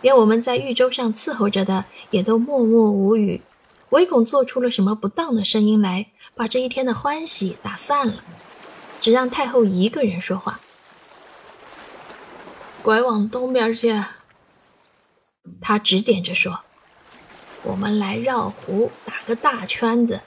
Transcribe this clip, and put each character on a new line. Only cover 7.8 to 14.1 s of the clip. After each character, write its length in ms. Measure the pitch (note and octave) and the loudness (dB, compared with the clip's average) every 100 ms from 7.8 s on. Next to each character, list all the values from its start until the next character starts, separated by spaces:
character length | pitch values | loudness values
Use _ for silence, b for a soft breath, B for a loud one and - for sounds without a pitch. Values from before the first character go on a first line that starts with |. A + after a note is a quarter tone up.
| - C#4+ B3 | -2 0 0
了。 160 | - - - - - - - - - | -4 -14 -20 -20 -20 -20 -20 -20 -4
只 100 | A3+ | 2
让 180 | B3 B3+ | 2 2
太 160 | B3 C4 | -2 0
后 200 | B3+ G#3+ | 2 2
一 240 | F3+ G3+ | 2 0
个 140 | D4+ | 0
人 180 | A#3 F3 | -2 -2
说 160 | - F#3+ | -6 -6
话。 240 | - - - - _ - _ - - - - - - - - - - - - - - - - - | -6 -12 -18 -20 _ -20 _ -20 -20 -20 -20 -20 -20 -20 -20 -20 -20 -20 -20 -20 -20 -20 -20 -4
“拐 200 | A3 A3 | 0 2
往 280 | B3 G#3+ G#3 | 2 0 -2
东 220 | B3 B3+ | -2 -2
边 220 | B3+ A3+ | 0 0
去。” 280 | A3+ A#3 G#3+ G3 | 0 0 0 -4